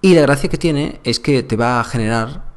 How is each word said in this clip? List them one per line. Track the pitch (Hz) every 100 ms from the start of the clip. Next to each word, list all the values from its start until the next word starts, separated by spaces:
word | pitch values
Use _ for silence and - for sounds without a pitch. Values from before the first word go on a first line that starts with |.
Y | 190
la | 170
gracia | 143 143 170
que | 156
tiene | 170 143 156 -
es | - 117
que | - 135
te | 135 110
va | 120 120
a |
generar | 117 120 110 113 113 - -